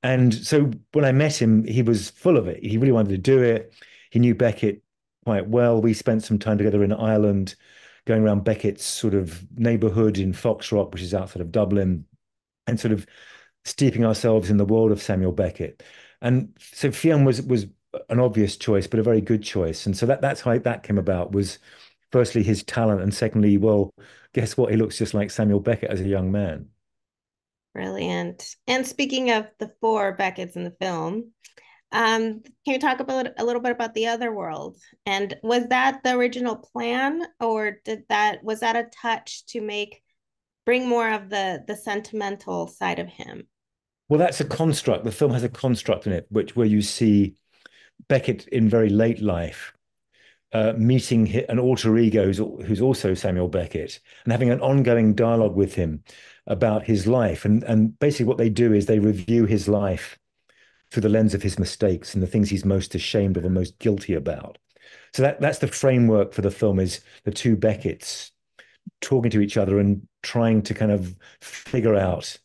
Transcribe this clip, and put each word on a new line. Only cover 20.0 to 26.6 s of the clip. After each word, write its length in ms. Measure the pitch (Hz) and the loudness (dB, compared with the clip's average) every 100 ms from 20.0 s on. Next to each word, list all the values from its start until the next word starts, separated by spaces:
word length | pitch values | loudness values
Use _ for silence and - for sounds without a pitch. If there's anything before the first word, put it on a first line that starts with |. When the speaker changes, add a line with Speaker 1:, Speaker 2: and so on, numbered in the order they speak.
| 117 | 0
Speaker 1:
that, 160 | 135 | 0
that's 180 | 139 143 | -2 -4
how 180 | - 120 | -2 0
that 260 | 120 113 | 0 -6
came 140 | - 104 | -2 -2
about, 360 | 92 92 87 | 0 -2 -2
was 260 | 98 95 - _ - - _ _ | -2 -4 -6 _ -20 -20 _ _
firstly 300 | 127 117 120 | 0 2 2
his 200 | 104 101 | 0 0
talent, 380 | - - 113 101 | -4 -2 0 0
and 120 | 92 | -2
secondly, 440 | 101 113 113 104 101 | -2 -2 2 4 4
well, 360 | 107 104 98 - - - _ | 4 2 0 -4 -20 -20 _
guess 220 | - 107 - | -4 -4 0
what? 160 | 117 | 0
He 60 | 110 | 2
looks 200 | 110 - | -2 -2
just 160 | 107 | -4
like 160 | 107 101 | -2 -4
Samuel 300 | - 107 101 | 0 2 2
Beckett 300 | 98 110 - | 0 -2 -4
as 100 | 98 | -4
a 80 | 95 | -2
young 240 | 98 92 | -2 -2
man. 360 | 101 98 76 | -2 -4 -6